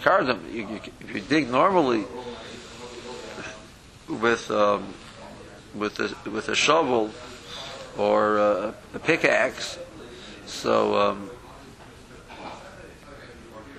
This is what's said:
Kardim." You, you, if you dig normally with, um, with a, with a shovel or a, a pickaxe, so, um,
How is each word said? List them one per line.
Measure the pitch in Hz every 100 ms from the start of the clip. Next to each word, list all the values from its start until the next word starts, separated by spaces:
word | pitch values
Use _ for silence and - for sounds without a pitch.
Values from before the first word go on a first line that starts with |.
Kardim." | 143 190 135 101 -
You, | 101 104
you, | 104 - -
if | -
you | 110
dig | 95 156 123
normally | 127 180 185 135 113 98 - - - - - - - 240 - - - 110 - - - - - - - -
with, | 135 117 113 -
um, | 110 104 101 92 90 - - - - - - - 107
with | 104 -
a, | 104 - 110
with | 107 104
a | 104
shovel | - 160 143 120 107 107 - - - - - - - -
or | 104 107 107 104
a, | 104 101 107 - - -
a |
pickaxe, | - 160 143 110 123 - - - - - - - - - -
so, | - 120 110 107 104
um, | 101 101 98 - - - - - - - - - - - - - - - - - - - - - - - -